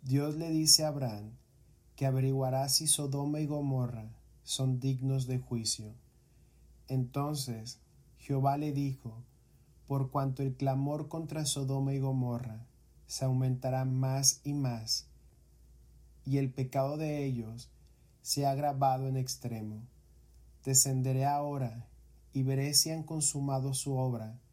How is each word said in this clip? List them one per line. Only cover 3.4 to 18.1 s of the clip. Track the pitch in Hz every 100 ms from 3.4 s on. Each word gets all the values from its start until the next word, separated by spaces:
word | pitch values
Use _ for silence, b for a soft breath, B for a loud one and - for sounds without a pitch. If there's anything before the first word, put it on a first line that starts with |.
y | 151
Gomorra | 147 143 131 120 113 110 117 - -
son | - - 131 127
dignos | 135 131 135 135 127
de | 127
juicio. | 127 120 110 - 107 110 - b b b b b b - -
Entonces | 131 127 139 143 151 127 113 113 - - - - -
Jehová | - 139 135 143
le | 151
dijo, | 139 143 135 120 113 123 - b b b - -
por | 139 131
cuanto | 147 135 131
el | 139 131
clamor | 139 135 139 147 151
contra | 165 160 156
Sodoma | 151 - 135 135 135
y | 139
Gomorra | 135 131 123 120 120 110 120 - - - -
se | - 131
aumentará | 127 131 127 131 131
más | 131 131 131 135 139 -
y | 143
más, | 143 135 117 110 - - - - - - - - - - - - -
y | - 139
el | 135
pecado | 131 131 135 135 151
de | 156 147
ellos | 139 123 110 117 - - - b b